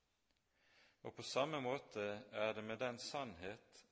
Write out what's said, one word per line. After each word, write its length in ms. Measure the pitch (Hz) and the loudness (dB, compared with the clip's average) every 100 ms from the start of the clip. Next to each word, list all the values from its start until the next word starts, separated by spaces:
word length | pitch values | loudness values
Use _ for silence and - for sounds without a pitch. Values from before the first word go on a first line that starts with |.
| _ _ _ _ _ _ - - - _ | _ _ _ _ _ _ -20 -20 -20 _
Og 100 | 117 | -10
på 100 | - 113 | -6 2
samme 320 | 123 147 151 | 4 4 4
måte 400 | 123 135 - 107 104 104 - | 2 0 0 -2 0 -2 -4
er 220 | 113 110 | 2 2
det 100 | 107 | 2
med 140 | 107 113 | -2 0
den 200 | 123 117 | 0 0
sannhet 840 | - 147 123 85 92 113 - - - | -2 -2 -2 -4 -6 -6 -12 -20 -20